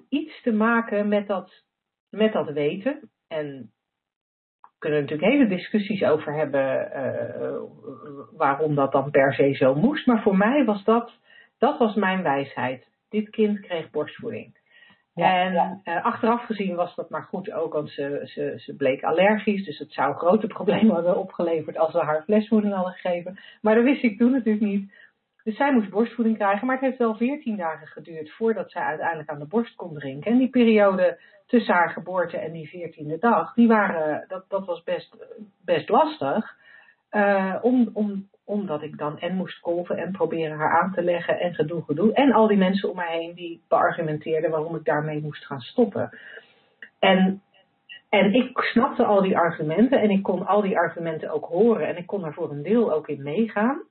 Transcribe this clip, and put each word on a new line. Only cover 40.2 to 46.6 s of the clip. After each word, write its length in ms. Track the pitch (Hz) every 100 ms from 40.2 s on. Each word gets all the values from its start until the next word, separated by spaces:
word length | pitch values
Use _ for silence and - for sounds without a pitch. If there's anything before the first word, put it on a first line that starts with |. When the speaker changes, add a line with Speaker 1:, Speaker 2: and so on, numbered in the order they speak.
| 165 165 156 151
Speaker 1:
haar 260 | 156 165
aan 100 | 185
te 100 | 185
leggen 380 | 175 175 175 156
en 140 | 180
gedoe, 280 | 165 151 170
gedoe. 300 | - 147 214
En 200 | 233 277
al 140 | 214 214
die 100 | 202
mensen 340 | 185 190 190
om 60 | 180
mij 220 | 170 165
heen 160 | 165
die 280 | 175 170 170 -
beargumenteerden 840 | 165 175 165 160 151 165 156 160
waarom 260 | 156 160 160
ik 80 |
daarmee 380 | 156 151 151 151
moest 240 | 151 143 -
gaan 140 | 135
stoppen. 580 | 120 - 220 127 101 - - - - _